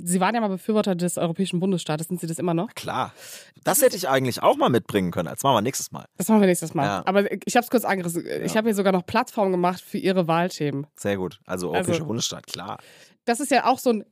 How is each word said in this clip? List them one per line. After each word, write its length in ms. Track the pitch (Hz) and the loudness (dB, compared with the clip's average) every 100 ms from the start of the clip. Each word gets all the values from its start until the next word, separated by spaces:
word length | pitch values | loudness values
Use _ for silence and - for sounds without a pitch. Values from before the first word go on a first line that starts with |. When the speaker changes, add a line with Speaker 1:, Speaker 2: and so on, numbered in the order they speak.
| 175 | -2
Speaker 1:
Sie 140 | 180 | 2
waren 160 | 190 233 | 2 0
ja 60 | |
mal 80 | 214 | -2
Befürworter 460 | 185 - 214 208 175 | -2 0 0 2 0
des 220 | 175 - | -2 0
europäischen 440 | 170 165 185 175 | -2 -2 -2 0
Bundesstaates, 480 | 190 175 - 151 165 | 0 0 -2 -6 -4
sind 100 | 180 | -6
Sie 80 | 165 | -6
das 120 | 160 | -4
immer 140 | 180 | -2
noch? 200 | 165 214 - | 0 -2 -6
Speaker 2:
Klar. 380 | - - 107 - - - - _ | -6 -4 -4 -8 -18 -18 -20 _
Das 180 | - 185 | 0 4
hätte 140 | 254 202 | 4 4
ich 140 | 131 | 0
eigentlich 340 | 135 131 - | 2 2 2
auch 140 | 175 285 | 2 4
mal 120 | 262 | 4
mitbringen 420 | 117 - 104 90 | 2 2 0 0
können. 180 | 90 82 | -2 -4
Das 140 | - | -2
machen 120 | 139 117 | 2 2
wir 60 | |
nächstes 320 | 113 - - | 2 -4 -8
Mal. 140 | - - - | -10 -12 -6
Speaker 1:
Das 100 | 190 | 2
machen 140 | 220 | 6
wir 60 | 190 | 6
nächstes 260 | 170 165 | 4 0
Mal. 100 | 165 | -2
Speaker 2:
Ja. 200 | 101 98 - | 0 0 -2
Speaker 1:
Aber 260 | 196 202 202 - | 0 -2 -4 -2
ich 80 | - | 0
hab's 140 | - | 2
kurz 160 | 247 - | 0 0
angerissen. 400 | 196 175 170 - 71 | -2 -2 -6 -6 -4
Ich 80 | 202 | -2
Speaker 2:
Ja. 60 | 220 | 0
Speaker 1:
habe 100 | 226 | 0
mir 60 | |
sogar 180 | 202 196 | 2 2
noch 140 | 185 - | 2 0
Plattformen 480 | 226 247 - 190 | -2 -2 0 2
gemacht 260 | 180 175 180 | 2 2 0
für 180 | - - | -6 -2
Ihre 300 | 185 185 165 | 0 2 2
Wahlthemen. 600 | 165 180 - 147 139 143 - | 2 0 -2 -4 -4 -8 -6
Speaker 2:
Sehr 180 | 101 101 | -4 -2
gut. 240 | 90 - - | -4 -8 -8
Also 240 | 92 90 | -6 -2
europäischer 240 | 175 175 | -2 0
Speaker 1:
Also 120 | 165 151 | -2 -2
Speaker 2:
Bundesstaat, 400 | 117 - 80 - | -4 -4 -8 -12
klar. 300 | - 95 - - - - _ | -12 -10 -12 -16 -20 -20 _
Speaker 1:
Das 160 | - 233 | -4 -2
ist 100 | 285 | 2
ja 160 | 240 233 | 2 4
auch 140 | 247 | 2
so 120 | 254 | 2
ein 120 | 214 - | 0 -2